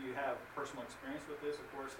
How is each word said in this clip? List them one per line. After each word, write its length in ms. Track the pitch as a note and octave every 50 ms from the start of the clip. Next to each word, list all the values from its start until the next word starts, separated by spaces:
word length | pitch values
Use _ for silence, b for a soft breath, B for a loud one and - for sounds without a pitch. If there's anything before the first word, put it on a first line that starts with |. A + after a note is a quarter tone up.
you 160 | C3+ B2+ B2
have 240 | C#3 C#3 - - - - - -
personal 260 | C#3+ C#3+ C#3 - C3 A#2+
experience 380 | - - - - C3+ D3 D3+ - D#3
with 100 | D3 C#3 D3
this, 160 | D3 D3 C#3
of 60 | B2+ B2 C#3
course, 180 | C#3 C3+ C3+ - -